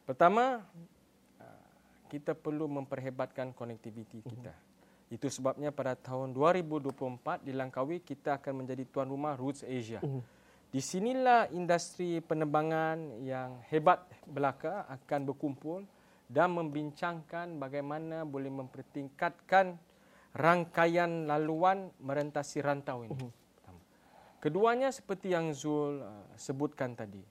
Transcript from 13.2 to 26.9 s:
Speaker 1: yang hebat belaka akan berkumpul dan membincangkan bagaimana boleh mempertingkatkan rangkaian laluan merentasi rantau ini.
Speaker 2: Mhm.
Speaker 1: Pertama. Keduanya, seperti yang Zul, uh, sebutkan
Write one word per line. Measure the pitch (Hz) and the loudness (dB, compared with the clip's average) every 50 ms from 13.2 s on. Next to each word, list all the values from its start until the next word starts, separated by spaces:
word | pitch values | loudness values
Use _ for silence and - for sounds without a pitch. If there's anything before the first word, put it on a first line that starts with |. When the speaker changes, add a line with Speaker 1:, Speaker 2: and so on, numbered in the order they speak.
Speaker 1:
yang | 135 131 131 127 127 127 127 123 110 - | -6 -6 -4 -4 -6 -8 -10 -12 -6 0
hebat | 151 156 151 170 - - - - - - - | 0 6 8 8 6 6 2 -20 -20 -20 -18
belaka | - 147 139 139 135 131 - - 160 190 208 - - | -8 -2 0 0 0 0 -2 -6 -6 -6 -6 -8 -10
akan | 135 131 - - 147 143 139 139 | -12 -14 -4 -2 -2 0 0 -2
berkumpul | 135 139 156 147 135 131 - 151 170 190 202 196 _ _ _ _ - _ _ | -4 -2 -4 -4 -4 -4 -8 -8 -8 -8 -10 -14 _ _ _ _ -20 _ _
dan | - 123 143 170 180 175 | 0 4 4 4 4 4
membincangkan | 170 165 151 143 147 151 147 143 - 180 175 170 165 156 - - 170 175 175 170 147 | 0 -2 -2 -2 -4 -6 -6 -6 -4 -4 -4 -4 -6 -10 -10 -8 -8 -8 -8 -8 -8
bagaimana | 135 131 139 143 143 143 151 156 160 160 160 160 160 | -8 -4 -4 -6 -4 -4 -6 -6 -6 -6 -6 -6 -6
boleh | 151 139 139 135 135 | -6 -4 -4 -4 -4
mempertingkatkan | 135 135 131 127 - 131 - _ - 143 139 135 - - 175 170 - - _ - 185 190 190 180 175 170 - _ _ _ - - - - - _ | -6 -8 -8 -10 -12 -16 -16 _ -8 -8 -8 -8 -6 -4 -4 -4 -4 -6 _ 6 6 6 6 6 0 -10 -16 _ _ _ -20 -20 -20 -20 -20 _
rangkaian | - - - 165 175 175 170 170 - 170 170 170 170 175 175 170 165 165 160 | -4 4 6 6 6 6 4 0 4 4 6 6 6 4 4 2 0 -2 0
laluan | 147 147 151 156 156 160 160 180 185 196 196 190 180 - | 0 2 2 2 0 2 4 4 4 4 2 -2 -10 -14
merentasi | - 131 135 143 147 147 147 143 147 143 - - 147 | -10 -6 -2 -2 -2 -2 -2 -4 -6 -6 -4 -4 -2
rantau | 139 143 143 143 139 - 131 123 | 0 0 0 0 -2 -6 -6 -6
ini. | 117 110 - | -6 -8 -8
Speaker 2:
Mhm. | 131 131 120 117 _ _ _ _ | -8 -8 -10 -12 _ _ _ _
Speaker 1:
Pertama. | - - - 90 85 - _ _ _ _ - - - - - - | -20 -20 -20 -20 -20 -20 _ _ _ _ -20 -20 -20 -20 -20 -18
Keduanya, | - - 151 151 190 214 226 240 247 269 269 247 | -4 -2 0 2 4 4 4 4 4 2 0 0
seperti | - - - 196 185 - 190 180 | -4 -8 -8 -8 -6 0 0 0
yang | 165 165 160 147 | 2 2 0 -4
Zul, | 131 151 151 151 147 147 143 143 139 123 | -2 -2 0 2 2 2 0 -2 -6 -8
uh, | 98 107 104 95 - - | -12 -14 -16 -18 -20 -18
sebutkan | 110 - - 139 135 147 147 - - 135 123 | -14 -8 -8 -2 -2 -2 -2 -2 -4 -6 -6